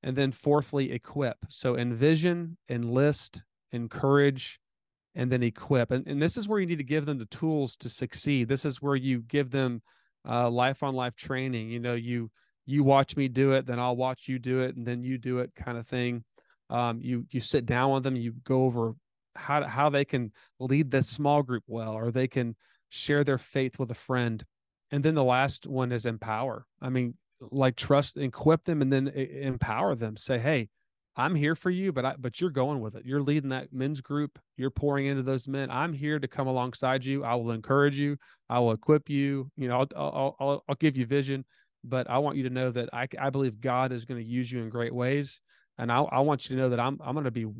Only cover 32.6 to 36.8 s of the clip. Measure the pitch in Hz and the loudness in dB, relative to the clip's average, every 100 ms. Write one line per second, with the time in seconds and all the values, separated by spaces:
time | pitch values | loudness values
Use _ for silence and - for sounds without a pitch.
32.6 | 131 147 107 101 123 139 139 147 139 131 | 0 0 -6 -10 -4 -2 2 0 0 -4
33.6 | 135 131 131 151 - 143 147 - _ - | -6 -4 -4 -4 -4 -4 -4 -8 _ -6
34.6 | 131 - 147 139 139 139 127 135 131 135 | -4 0 0 2 0 0 0 -2 -2 -6
35.6 | 135 127 165 147 147 151 135 - 131 131 | -4 -2 -2 -2 -2 -2 -4 -2 0 0
36.6 | 123 117 | -2 0